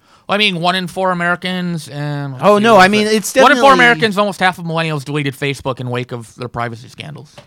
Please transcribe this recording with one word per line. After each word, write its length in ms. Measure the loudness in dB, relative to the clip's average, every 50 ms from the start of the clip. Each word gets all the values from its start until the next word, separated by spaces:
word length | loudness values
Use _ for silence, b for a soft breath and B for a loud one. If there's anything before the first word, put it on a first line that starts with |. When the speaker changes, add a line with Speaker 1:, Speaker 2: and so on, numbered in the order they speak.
| b b b b b b
Speaker 1:
Well, 60 | -2
I 20 | 0
mean, 220 | 0 0 -2 -2
one 160 | -2 -2 -2
in 100 | -2 -4
four 240 | -8 -6 -4 -2 -2
Americans 800 | -2 0 -2 -2 -2 -4 -4 -6 -6 -4 -4 -4 -6 -8 -10 -10
and, 460 | -10 -8 -8 -6 -6 -6 -8 -8 -8
let's 100 | -2 2
Speaker 2:
Oh, 140 | 2 4 4
Speaker 1:
see, 40 | 4
Speaker 2:
no, 120 | 6 6
Speaker 1:
what 80 | 6 6
Speaker 2:
I 20 |
Speaker 1:
is 60 | 6 4
Speaker 2:
mean, 140 | 2 2 2
Speaker 1:
it? 40 | 0
Speaker 2:
it's 200 | 0 -2 -2 2
Speaker 1:
One 160 | 4 4 6
in 60 | 6 6
four 120 | 6 6
Speaker 2:
definitely 140 | 6 6 6
Speaker 1:
Americans, 320 | 4 4 2 0 -2 0 0
almost 200 | -2 -2 -2 0
half 200 | -2 -2 -2 -2
of 40 | -8
millennials 380 | -6 -4 -4 -2 -2 -4 -6 -6
deleted 300 | -6 -6 -4 -4 -4 -6
Facebook 460 | -6 -6 -6 -6 -4 -6 -6 -6 -6
in 100 | -6 -6
wake 220 | -6 -6 -6 -6 -10
of 200 | -12 -12 -14 -16
their 100 | -14 -14 -10
privacy 380 | -6 -6 -6 -6 -8 -12 -18 -20
scandals. 460 | -20 -18 -16 -16 -16 -18 -20 -20 _ -20 -20